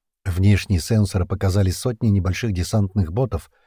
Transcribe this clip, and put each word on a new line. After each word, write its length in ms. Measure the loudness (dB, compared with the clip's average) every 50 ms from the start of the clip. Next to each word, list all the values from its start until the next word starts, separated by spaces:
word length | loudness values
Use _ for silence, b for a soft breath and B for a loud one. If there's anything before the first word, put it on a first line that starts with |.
| _ _ _ _ -8
Внешние 560 | -6 -2 2 4 4 4 4 2 0 -2 -2
сенсоры 440 | 0 0 2 2 2 2 0 -2 -2
показали 440 | -2 -4 -2 0 0 2 2 2 0
сотни 380 | 0 -2 -2 -4 -4 0 0 2
небольших 420 | 2 2 2 0 -2 -2 -2 -4
десантных 640 | -2 -2 -2 -2 0 0 0 0 0 -2 -2 -2 -2
ботов, 360 | -2 -4 -2 -4 -8 -10 -10 _ _ _